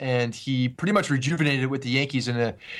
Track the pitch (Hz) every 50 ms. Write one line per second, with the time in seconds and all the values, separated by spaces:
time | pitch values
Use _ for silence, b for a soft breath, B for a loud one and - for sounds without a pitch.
0 | 135 131 127 123 120 117 113 - - 139 135 127 127 123 127 - - 190 208 202
1 | 175 - 143 131 123 139 175 156 156 147 139 131 127 131 139 135 135 123 123 135
2 | 139 139 139 127 107 120 120 120 120 113 110 B B B B B